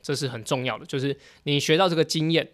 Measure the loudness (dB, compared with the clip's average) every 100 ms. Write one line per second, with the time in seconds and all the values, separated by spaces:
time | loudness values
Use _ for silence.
0 | -6 -4 -4 -6 -4 -2 -2 -6 -6 -4
1 | -2 -4 -12 -10 -2 0 4 4 4 2
2 | 0 0 2 2 0